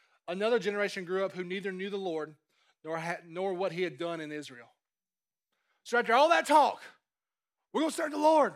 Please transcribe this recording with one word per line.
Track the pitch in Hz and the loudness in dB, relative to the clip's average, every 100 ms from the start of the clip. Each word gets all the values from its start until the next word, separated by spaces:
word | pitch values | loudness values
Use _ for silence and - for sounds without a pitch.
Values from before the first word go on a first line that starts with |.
| _ _ - | _ _ -10
another | 180 220 240 | -4 0 0
generation | 190 202 196 196 175 | 0 -2 -2 -4 -6
grew | 190 | -4
up | 190 | -4
who | 170 | -6
neither | 180 190 196 | -8 -6 -6
knew | 185 196 | -8 -8
the | 196 | -6
Lord | 190 160 151 156 _ _ _ _ | -6 -6 -8 -12 _ _ _ _
nor | 156 165 | -8 -6
ha-, | 165 170 170 | -6 -8 -10
nor | 165 196 | -6 -4
what | 180 190 | -4 -4
he | 165 | -2
had | 180 139 | -6 -4
done | 170 165 | -8 -6
in | 151 | -8
Israel. | 151 131 123 117 _ _ _ _ _ _ _ _ _ _ _ | -10 -12 -18 -20 _ _ _ _ _ _ _ _ _ _ _
So | - 240 | -4 -2
after | 226 | 4
all | 233 311 | 6 6
that | 330 320 | 4 6
talk, | 302 254 - - - _ _ _ _ _ _ _ | 6 6 2 -12 -20 _ _ _ _ _ _ _
"We're | 233 | -2
gonna | 311 | -2
serve | - 311 | -2 -4
the | 294 | 2
Lord. | 302 311 233 | 4 6 4